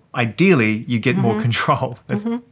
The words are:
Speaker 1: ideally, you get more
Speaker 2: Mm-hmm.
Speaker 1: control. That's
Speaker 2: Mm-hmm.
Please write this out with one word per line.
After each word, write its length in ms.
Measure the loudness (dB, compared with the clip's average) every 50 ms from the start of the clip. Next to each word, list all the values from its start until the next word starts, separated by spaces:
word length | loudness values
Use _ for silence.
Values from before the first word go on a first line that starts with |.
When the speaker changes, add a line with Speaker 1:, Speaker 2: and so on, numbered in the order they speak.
| _ _
Speaker 1:
ideally, 720 | -4 -4 -4 -2 0 2 4 4 4 4 4 2 0 -2 -4 -4
you 100 | -4 0
get 180 | 0 0 0
more 180 | 2 2 0 0
Speaker 2:
Mm-hmm. 80 | 0
Speaker 1:
control. 560 | 0 -2 -2 0 0 0 0 0 -2 -6 -8 -12 _ -6
That's 160 | -6 -4 -4
Speaker 2:
Mm-hmm. 140 | -4 -6 -6 -8 _